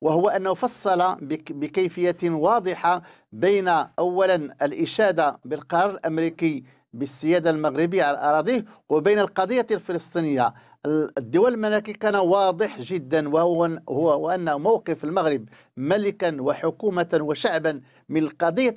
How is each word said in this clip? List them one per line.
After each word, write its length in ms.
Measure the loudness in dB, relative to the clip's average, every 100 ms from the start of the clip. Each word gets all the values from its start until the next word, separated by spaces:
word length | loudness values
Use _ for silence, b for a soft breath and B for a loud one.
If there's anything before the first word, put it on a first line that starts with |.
وهو 280 | 0 2 2
أنه 240 | 2 -2
فصل 640 | -2 -2 -2 0 2 2 0
بك-، 360 | -6 -8 -8
بكيفية 800 | -8 -4 -2 -2 0 -2 0 -2
واضحة 720 | 0 2 2 0 -2 0 0 -4 B B
بين، 360 | -2 2 2 2 0 0 -2
أولا، 360 | -2 2 2 2 -2 -4
الإشادة 800 | -4 -2 -4 0 0 2 0 -2 -8
بالقرار 440 | -10 -2 0 0
الأمريكي 760 | 0 -4 -2 -2 0 -2 -2 b b b
بالسيادة 560 | -10 -8 -4 0 2 2
المغربية 540 | 0 0 0 0 2
على 140 | 0 0
أراضيه 480 | 2 2 2 -2 -4 B -2
وبين 300 | 0 2 2
القضية 480 | 2 0 0 0 0
الفلسطينية. 800 | -4 -4 -8 -4 -4 -2 2 0 b b b -2
ال-، 260 | 0 -2 -4
الدول 360 | -2 2 2
الملكي 400 | 2 0 -2 -2
كان 220 | -4 0 2
واضح 640 | 4 4 4 2 -2 -4
جدًا، 500 | -6 -6 0 0 2
وهو، 400 | 2 2 2 0 -2 -6
هو 360 | 0 2 2 0
وأن 360 | -2 -2 0
موقف 420 | 2 2 0 -6
المغرب 420 | -2 0 0 0 -6 b b -8
ملكا 640 | -2 0 0 -2 -4 -2
وحكومة 800 | -4 -2 -2 -2 -4 -2 0 -2
وشعبا 600 | -2 -2 0 0 -2 -4 b b b
من 140 | -2
القضية 500 | -2 0 -2 2 0